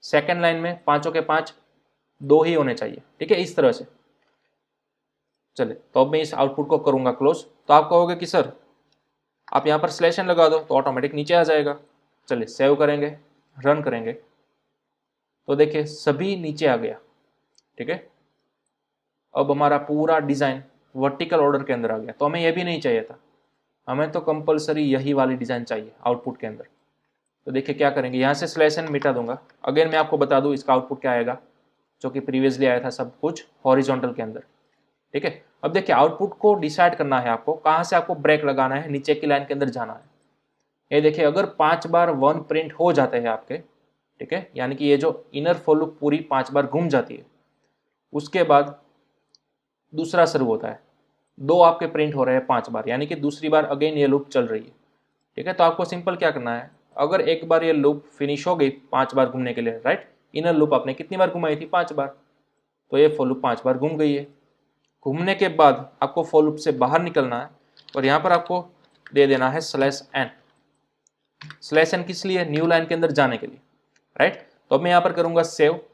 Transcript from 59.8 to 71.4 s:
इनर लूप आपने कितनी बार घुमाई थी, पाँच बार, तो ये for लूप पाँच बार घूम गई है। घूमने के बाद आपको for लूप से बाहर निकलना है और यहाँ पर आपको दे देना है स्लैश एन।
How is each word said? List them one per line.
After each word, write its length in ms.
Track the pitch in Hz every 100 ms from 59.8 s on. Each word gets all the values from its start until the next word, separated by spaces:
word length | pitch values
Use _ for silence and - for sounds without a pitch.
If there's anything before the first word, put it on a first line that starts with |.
| 127 170 - _ _
इनर 200 | 156 170
लूप 200 | 160 151
आपने 200 | 139 135
कितनी 240 | 131 156 185
बार 120 | 185
घुमाई 260 | 175 160 151
थी, 100 | 160
पाँच 260 | 180 170
बार, 220 | 151 139 - _ _ _ _ _ _ _
तो 60 | 131
ये 120 | 151
for 160 | 151 127
लूप 140 | 127
पाँच 200 | - 117
बार 140 | 127 123
घूम 200 | 147 156
गई 160 | 151
है। 140 | 143 143 _ _ _ _ _ _ _ -
घूमने 300 | 143 180 196
के 120 | 190
बाद 400 | 156 151 127 - _
आपको 200 | 139 - 160
for 180 | 156
लूप 120 | 151 151
से 140 | 160
बाहर 280 | 131 127 156
निकलना 380 | 175 165 131 120
है 100 | 139 _ _ _ - 139
और 100 | 135
यहाँ 140 | 147
पर 120 | 170
आपको 340 | 170 170 180 175 _ _ _ -
दे 120 | 139 139
देना 220 | 131 131
है 120 | 147
स्लैश 460 | 156 139 135 139 - 143
एन। 140 | 120 - _ _ _ _ _ _ _ _ _ _